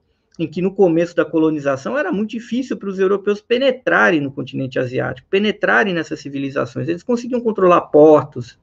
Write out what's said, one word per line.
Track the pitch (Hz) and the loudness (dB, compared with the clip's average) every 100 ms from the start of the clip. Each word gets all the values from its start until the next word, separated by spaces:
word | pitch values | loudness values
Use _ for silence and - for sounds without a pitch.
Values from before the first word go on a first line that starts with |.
| _ _ _ - | _ _ _ -8
em | 156 | -6
que, | 156 | -2
no | 185 | -2
começo | 190 190 165 170 - | 2 2 2 0 -2
da | |
colonização, | 156 160 160 156 139 135 196 262 | -2 2 0 0 -2 -2 -2 -4
era | 359 | -2
muito | 196 214 | -4 -4
difícil | 226 - 233 262 208 | -8 -6 -6 -4 -6
para | 196 | -6
os | 190 | -2
europeus | 190 196 208 208 | 0 0 -2 -4
penetrarem | - 247 269 254 - 175 214 165 | -2 0 0 0 0 2 4 2
no | 139 | -2
continente | 139 131 139 131 135 | -6 -8 -8 -6 -4
asiático, | 127 127 127 131 - | -4 -4 -6 -8 -4
penetrarem | 196 214 202 185 220 214 | -2 0 -2 0 2 0
nessas | 170 156 156 | -2 -6 -10
civilizações. | 143 139 139 139 131 131 127 | -8 -8 -6 -4 -6 -6 -6
Eles | 175 | -6
conseguiam | - 240 240 247 | -4 -4 -2 -4
controlar | 240 208 185 170 | -2 2 4 4
portos | - 151 156 151 147 127 120 - | 4 6 8 6 4 -8 -12 -16